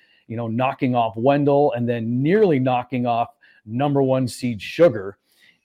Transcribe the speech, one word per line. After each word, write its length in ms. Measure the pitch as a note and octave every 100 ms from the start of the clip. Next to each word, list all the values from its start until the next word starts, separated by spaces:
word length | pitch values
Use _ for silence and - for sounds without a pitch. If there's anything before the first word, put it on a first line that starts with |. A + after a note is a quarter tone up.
| _ _ -
you 80 | A#2
know, 100 | A2+
knocking 480 | A2+ C3 C3+ C3
off 220 | B2 A2+ A2+
Wendell 560 | C3 C#3+ C#3+ C#3+ D3
and 160 | A#2+ A#2+
then 340 | A#2+ A2+ B2
nearly 360 | D3 G#3+ G3 C3+
knocking 480 | C3 B2 - B2+ B2
off 240 | A#2 A#2 _ _ _ G#2+
number 360 | A#2+ D3 C#3
one 260 | C3 C3 B2
seed 320 | - A#2+ G#2
Sugar. 580 | - - E3+ A2 F#2+ - _ _ _ _